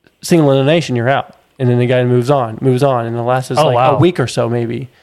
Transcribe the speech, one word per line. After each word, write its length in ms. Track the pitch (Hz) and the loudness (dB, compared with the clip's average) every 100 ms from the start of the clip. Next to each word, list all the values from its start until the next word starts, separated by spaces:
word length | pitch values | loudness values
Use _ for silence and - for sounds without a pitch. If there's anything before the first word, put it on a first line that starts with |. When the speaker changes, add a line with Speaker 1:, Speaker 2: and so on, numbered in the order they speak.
| _ _ | _ _
Speaker 1:
Single 300 | - 170 147 | 0 2 4
elimination, 440 | 135 135 170 143 123 | 2 2 0 0 -2
you're 140 | 117 | 0
out. 260 | 135 - - _ - | -2 -4 -14 _ -4
And 100 | 127 | 0
then 100 | 120 | 2
the 60 | 123 | 2
guy 180 | 127 | 0
moves 260 | 123 123 120 | 2 0 2
on, 280 | 143 117 110 | 0 -2 -2
moves 220 | 131 123 | 0 2
on, 220 | 139 123 117 | 0 0 -2
and 100 | 117 | -4
the 60 | |
last 280 | 117 127 127 | -2 -2 -2
is, 60 | 135 | 0
Speaker 2:
Oh, 100 | 151 | 0
Speaker 1:
like, 80 | 120 | 2
Speaker 2:
wow. 200 | 131 - | 2 2
Speaker 1:
a 40 | |
week 200 | 170 175 | 2 0
or 80 | 120 | -4
so, 220 | - 117 | -2 -2
maybe. 400 | 120 117 117 131 _ | -2 -4 -8 -12 _